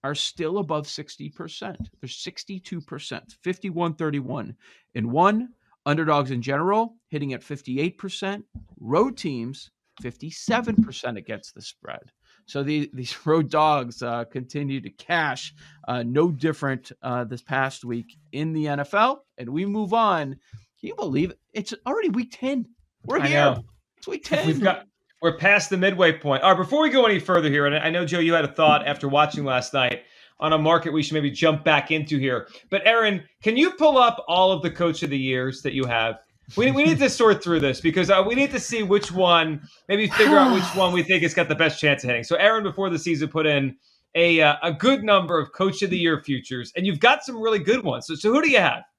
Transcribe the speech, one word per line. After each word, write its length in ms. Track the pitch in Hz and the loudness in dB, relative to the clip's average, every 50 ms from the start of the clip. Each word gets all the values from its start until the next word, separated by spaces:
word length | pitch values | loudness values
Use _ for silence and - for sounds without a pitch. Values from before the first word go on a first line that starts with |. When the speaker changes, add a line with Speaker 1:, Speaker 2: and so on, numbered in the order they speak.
| - | -6
Speaker 1:
are 120 | 135 147 | -6 -6
still 420 | 143 - - - - 165 156 180 208 | -4 -6 -8 -6 -6 -6 -4 -2 -4
above 300 | 190 147 160 147 147 - | -2 -2 -4 -4 -4 -6
sixty 420 | - - 147 - - _ 147 151 | -12 -14 -14 -14 -16 _ -14 -16
percent. 600 | 147 _ 170 165 - - - 196 175 - - - _ _ | _ _ -16 -14 -14 -12 -12 -14 -12 -12 -14 -14 _ _
They're 80 | - 127 | -16 -16
sixty-two 720 | - - - 180 180 - - _ 196 185 _ - 196 170 | -14 -12 -14 -14 -14 -14 -16 _ -14 -14 _ -12 -12 -12
percent, 540 | 147 _ 165 156 143 - - - _ _ - _ _ | -12 _ -14 -14 -12 -12 -12 -14 _ _ -20 _ _
fifty-one, 500 | 180 185 - - 196 165 170 175 170 151 | -6 -6 -6 -6 -8 -4 -4 -4 -4 -4
thirty-one 640 | _ 170 156 147 143 131 - 139 143 110 - - _ _ - _ _ _ _ _ | _ -4 -4 -4 -4 -6 -6 -8 -8 -10 -12 -14 _ _ -20 _ _ _ _ _
and 160 | 123 110 117 | -6 -4 -2
one. 380 | 120 151 175 196 214 220 247 247 _ _ _ _ _ _ _ | 0 2 4 4 4 2 -4 -6 _ _ _ _ _ _ _
Underdogs 460 | 143 143 151 160 151 151 143 139 127 | -2 0 0 2 2 2 0 0 -2
in 100 | 135 120 | -4 -6
general 540 | 117 131 139 143 165 185 202 220 226 233 226 _ _ _ | -4 -4 -4 -2 0 0 0 0 0 -2 _ _ _ _
hitting 240 | - 151 147 139 131 | -8 -6 -6 -6 -8
at 100 | 117 - | -10 -10
fifty-eight 560 | - 147 143 _ - 127 135 147 180 180 _ | -12 -14 -14 _ -8 -4 -2 -2 -4 -4 _
percent. 460 | - 196 - - - 190 202 208 202 _ _ - - _ - - | -14 -12 -10 -8 -8 -8 -8 -8 -12 _ _ -20 -20 _ -20 -16
Road 360 | - 110 131 170 220 269 247 | -8 -2 2 2 2 0 -2
teams, 540 | - - 170 139 120 113 123 135 - - _ _ _ _ _ _ - | -8 -8 -8 -6 -6 -8 -10 -10 -14 -18 _ _ _ _ _ _ -14
fifty-seven 800 | - 123 117 _ - 160 - - - - 226 240 240 233 214 208 220 | -14 -14 -14 _ -16 -16 -14 -12 -4 -2 -2 -2 -2 2 4 4 4
percent 360 | 220 123 - - 123 117 101 | 2 -2 -10 -10 -8 -10 -10
against 340 | - - 110 101 - - _ | -12 -12 -14 -14 -14 -20 _
the 80 | 110 | -20
spread. 500 | 110 - - _ _ - - - _ _ _ _ _ _ _ _ _ | -20 -20 -20 _ _ -16 -16 -16 _ _ _ _ _ _ _ _ _
So 180 | _ - 143 139 | _ -8 -6 -4
the, 260 | 139 151 151 147 - - | -2 -2 -2 -2 -4 -8
these 220 | 127 127 120 - - | -12 -12 -12 -12 -8
<laughs> 40 | _ 160 | _ 0
road 240 | 156 165 156 131 | 2 2 2 0
dogs, 500 | - 156 156 156 151 143 127 120 117 - | 0 2 2 2 2 0 -2 -6 -10 -10
uh, 220 | 123 120 117 120 117 | -8 -6 -6 -6 -6
continue 580 | 117 _ 135 127 127 - 147 143 139 135 135 | -8 _ -12 -12 -10 -8 -8 -6 -6 -6 -8
to 80 | - - | -10 -12
cash, 640 | _ _ - - 139 143 156 147 127 131 - - _ _ - - _ _ - - | _ _ -8 -4 -2 -2 0 -2 -4 -6 -10 -16 _ _ -20 -20 _ _ -8 -6
uh, 140 | 120 127 | -6 -6
no 300 | 120 117 123 147 160 175 | -4 -2 0 0 0 0
different, 600 | 156 127 135 160 151 - - 139 131 127 _ - - _ - | 0 -2 -2 -4 -4 -2 -4 -4 -4 -6 _ -16 -20 _ -10
uh, 200 | 127 123 123 123 | -8 -6 -6 -6
this 200 | 110 123 120 _ | -8 -10 -14 _
past 420 | _ 139 135 135 135 135 - - | _ -2 -2 -2 -2 -4 -10 -10
week 320 | 120 120 120 113 _ - _ _ _ | -8 -8 -8 -10 _ -20 _ _ _
in 220 | - 139 151 160 160 | -8 -6 -6 -4 -4
the 140 | 156 151 151 | -4 -4 -4
N 120 | 143 143 | -4 -4
F 160 | 143 143 - | -6 -2 0
L. 280 | 202 214 247 269 277 _ _ _ - | 2 2 2 0 -4 _ _ _ -14
And 120 | 127 117 | -12 -8
we 180 | 131 156 185 202 | -6 -4 -4 -2
move 260 | 202 214 214 185 208 | -2 -4 -2 0 0
on. 360 | 233 226 208 185 165 147 135 131 - _ _ - - _ _ _ _ | 2 2 2 2 0 -2 -6 -8 -12 _ _ -20 -20 _ _ _ _
Can 80 | - - | -14 -14
you 80 | 466 | -10
believe 340 | 453 - 170 131 139 165 180 | -8 -6 -4 -2 -2 -2 -2
it? 80 | - _ _ _ _ | -4 _ _ _ _
It's 220 | 214 196 - 240 - _ | -10 -10 -10 -12 -12 _
already 240 | 247 277 453 440 339 | -6 -4 -2 -2 -2
week 220 | 196 233 240 247 | -2 -4 -6 -8
ten. 340 | - - 247 262 285 262 233 - _ _ _ _ _ _ _ | -10 -8 -6 -4 -4 -4 -6 -8 _ _ _ _ _ _ _
We're 140 | - 254 - | -4 -2 0
Speaker 2:
I 80 | - 139 | 0 2
Speaker 1:
here. 100 | 143 143 | 2 4
Speaker 2:
know. 260 | 143 143 127 107 - - _ _ _ _ _ _ | 4 4 2 0 -8 -14 _ _ _ _ _ _
Speaker 1:
It's 100 | - - | -12 -10
week 160 | - - - | -10 -10 -6
ten. 240 | - 320 277 370 330 | -4 -2 0 2 0
Speaker 2:
We've 120 | 311 277 | 0 2
got, 260 | 220 185 180 - - _ _ _ _ _ _ _ | 2 0 0 0 -6 _ _ _ _ _ _ _
we're 160 | - 165 160 - | -2 -2 -2 2
past 320 | 156 196 202 202 - - | 2 4 4 4 2 -2
the 80 | 196 185 | -2 0
midway 400 | 180 196 190 180 185 165 160 160 | 0 0 2 4 4 4 4 2
point. 240 | - 147 135 131 | -2 -2 0 2
All 80 | - 190 | 4 4
right, 80 | 190 175 | 4 4
before 240 | 185 - 269 302 | 2 0 2 2
we 80 | 311 302 | 2 4
go 160 | 240 269 240 | 4 4 4
any 140 | 220 208 180 | 4 2 0
further 300 | - - 185 175 156 151 | 0 2 2 2 2 2
here, 180 | 139 147 143 143 | 2 2 2 2
and 80 | 143 | 0
I, 60 | 151 | 0
I 80 | - 160 | -2 -2
know, 120 | 160 175 175 | -2 -2 -2
Joe, 140 | 151 165 175 | -2 0 0
you 160 | 160 165 165 | 2 2 2
had 120 | 165 151 | 2 2
a 60 | 139 | 0
thought 360 | - - 160 151 147 147 - 143 | 0 4 4 6 6 4 2 -2
after 200 | 147 - - 139 | -4 -4 -4 0
watching 380 | 135 143 151 151 - 156 143 | 4 4 2 2 2 -6 -4
last 300 | 135 127 127 - - - | -2 -2 -2 -2 -2 -2
night 260 | 139 127 123 - - - _ _ _ - _ _ _ | 0 0 0 -2 -6 -12 _ _ _ -20 _ _ _
on 140 | - 156 160 | 0 0 2
a 40 | 156 | 2
market 340 | 151 156 165 165 165 165 | 4 4 4 2 2 0
we 120 | 143 156 143 | -2 -2 -2
should 100 | 147 156 | -2 -2
maybe 160 | 156 143 143 | -2 -2 -2
jump 340 | 143 - 165 160 151 151 151 | -2 2 2 2 2 2 2
back 280 | 165 151 143 135 - | 2 2 2 2 0
into 260 | 156 156 151 151 151 139 | -4 -4 -2 -2 -2 -2
here. 300 | 131 135 127 117 - - - - _ _ | 0 0 -2 -2 -6 -10 -20 -20 _ _
But, 100 | 190 196 196 | -4 2 2
Aaron, 400 | 214 226 233 220 214 202 180 147 _ _ _ - | 4 4 4 2 0 0 -4 -8 _ _ _ -4
can 140 | 220 226 247 | -2 2 2
you 140 | 311 370 | 2 0
pull 280 | 359 - 302 311 285 262 | 2 2 2 4 6 6
up 260 | 247 233 - - - - | 4 4 2 -2 -6 -2
all 240 | 170 180 185 190 | 2 4 4 4
of 120 | 190 160 156 | 4 2 -2
the 80 | 175 | -6
Coach 320 | - - 175 170 160 - - | -4 -2 -2 -2 -2 -2 -6
of 80 | 147 | -4
the 80 | 139 139 | -4 -4
Years 420 | 131 131 131 127 127 131 131 - | -2 -2 -2 -2 -4 -4 -8 -6
that 120 | - - - | -8 -6 -4
you 120 | 139 131 | -2 -2
have? 300 | 127 117 113 113 113 113 - _ _ _ _ _ - - - | 0 0 0 0 -2 -4 -6 _ _ _ _ _ -10 -2 0
We, 140 | 226 262 | 2 2
we 120 | 262 269 294 | 2 4 2
need 140 | 320 320 - | 2 4 4
to 140 | 277 254 | 2 0
sort 320 | - - 247 220 202 - - | 2 4 4 4 4 2 0
through 160 | 175 170 160 | -2 0 0
this 200 | 143 139 127 - | 2 0 -2 0
because, 300 | - 170 160 185 180 170 | 0 0 2 2 2 4
uh, 140 | 196 190 202 | 4 4 4
we 80 | 208 240 | 2 2
need 160 | 254 277 277 | 0 0 0
to 100 | - 240 | -2 -6
see 220 | - - 233 233 | -6 -6 -4 -4
which 300 | 214 180 196 202 - - | 0 2 2 0 0 -2
one, 500 | 170 185 190 175 175 170 160 160 156 147 - - - _ _ - | 0 2 4 6 6 6 4 2 -2 -6 -10 -16 -20 _ _ -2
maybe 200 | 196 208 220 202 | -2 0 0 0
figure 280 | - - 214 277 302 | 4 4 6 8 8
out 160 | 294 277 254 | 8 8 6
which 120 | 240 190 180 | 4 2 0
Speaker 3:
<sighs> 120 | 175 - | -2 0
Speaker 2:
one 160 | 190 190 180 175 | 0 2 2 2
we 100 | 180 170 | 0 2
think 180 | - 190 180 | 2 2 2
has 140 | 156 190 - | 2 0 0
got 120 | 185 165 - | 0 0 0
the 60 | 156 | 0
best 260 | 147 165 156 - - | 0 0 0 0 2
chance 240 | - 147 143 - - | 2 2 2 2 0
of 60 | 127 | -4
hitting. 140 | 123 117 117 | -4 -4 -2
So 140 | - 170 - | -2 0 4
Aaron, 260 | 190 208 226 220 208 | 4 4 4 4 -2
before 260 | 196 156 - 196 190 | -4 -4 -4 -4 -2
the 80 | 170 156 | -2 -4
season, 320 | - 175 165 143 151 151 | -2 -2 -2 -2 -4 -4
put 160 | - 160 156 | -4 -2 0
in 300 | 151 147 143 139 135 123 _ _ _ _ _ _ _ _ | 2 2 2 0 -2 -6 _ _ _ _ _ _ _ _
a, 260 | 165 170 170 165 160 | 2 2 4 4 6
uh, 140 | 156 147 147 - 160 | 4 4 4 2 -2
a 100 | 170 160 | -4 -4
good 300 | - 180 247 277 240 202 | 0 2 2 2 2 2
number 360 | 214 202 196 180 156 175 160 | 4 4 4 4 2 -2 -2
of 120 | 143 - | -2 -4
Coach 320 | - - 190 196 190 - 202 | -4 -2 -2 -2 -2 -2 -4
of 80 | 185 | -4
the 60 | 175 180 | -2 0
Year 240 | 170 165 156 139 - | 0 0 0 0 -4
futures, 500 | - 139 123 - - 131 123 117 - _ | -6 -6 -6 -6 -8 -10 -10 -10 -10 _
and 120 | 175 185 202 | -4 -2 -2
you've 120 | 180 147 | -2 4
got 240 | - 240 277 302 - | 4 4 4 4 -2
some 160 | - 247 226 | -12 -10 -4
really 200 | 220 226 220 208 | -2 -2 -2 0
good 240 | 151 160 226 254 214 | 0 0 0 0 0
ones. 240 | 170 123 120 - - | -4 -4 -4 -6 -10
So, 80 | 160 | -10
so 180 | - - 208 233 | -2 0 2 2
who 80 | 294 | 2
do 80 | 330 311 | 2 4
you 80 | 269 226 | 4 4
have? 240 | 180 143 - - - _ _ | 4 2 0 -2 -10 _ _